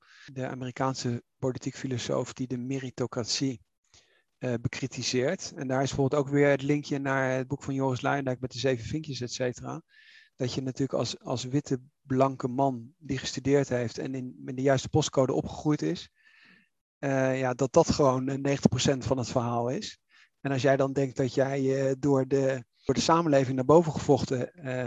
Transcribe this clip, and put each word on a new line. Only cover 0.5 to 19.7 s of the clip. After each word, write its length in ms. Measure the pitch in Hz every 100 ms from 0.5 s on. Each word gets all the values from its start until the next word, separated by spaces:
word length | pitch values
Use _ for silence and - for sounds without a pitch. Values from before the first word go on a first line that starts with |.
| 131 127 - 135 131 123 120 - _
politiek 360 | 131 120 - -
filosoof 580 | 135 123 - 135 123
die 140 | - 127
de 100 | 127
meritocratie, 1040 | 123 135 131 - 123 - 110 - 135 120 _ _ _ _ _ _ _ _
eh, 160 | 127 117
bekritiseert. 920 | 123 - 135 - 120 127 131 175 - -
En 120 | 135
daar 140 | 131
is 80 | 139
bijvoorbeeld 320 | - 135 147
ook 80 | 139
weer 200 | 143 143
het 120 | 139
linkje 380 | 135 147 143 143
naar 320 | 139 135 131
het 160 | 131 131
boek 160 | 139
van 100 | -
Joris 280 | 135 135 123
Luijendijk 380 | 135 139 131 127
met 120 | 127
de 80 | 120
zeven 260 | 131 127 110
vinkjes, 360 | 156 151 120
et 120 | 123
cetera. 480 | - 127 123 131 143 _ _ - - _ _
Dat 180 | 123
je 80 | -
natuurlijk 320 | 131 127 139
als, 260 | 135 135 -
als 240 | - 127
witte, 380 | 127 139 - 131 131 _
blanke 460 | - 131 135 131 131
man 460 | 123 139 123 113 _
die 200 | 139 135
gestudeerd 520 | - - 131 139 135
heeft 280 | 123 120 -
en 180 | 135 131
in, 260 | 127 - 139
in 100 | 131
de 60 |
juiste 280 | 135 131 -
postcode 440 | 156 147 - 131
opgegroeid 480 | - - - 151 147
is, 280 | 156 175 - _ _ _ _ _ _ _ _ _
eh, 420 | 139 135 131 131
ja, 140 | 131
dat 200 | 123 135
dat 160 | 170 160
gewoon, 380 | - 143 127 131
eh, 100 | 139
negentig 320 | 139 139 -
procent 360 | 123 135 135 113
van 120 | 131
het 120 | 120
verhaal 400 | 131 120 120
is. 300 | 120